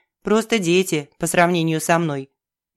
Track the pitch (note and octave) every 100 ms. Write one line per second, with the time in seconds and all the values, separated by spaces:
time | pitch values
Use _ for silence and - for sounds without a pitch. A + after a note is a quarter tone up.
0 | _ _ G3 A3 A3 A3+ E3 F3+ F#3 D#3
1 | C#3+ - E3 F3+ F3 F3 D#3+ D#3 - E3+
2 | E3 C#3 C3+ _ _ _ _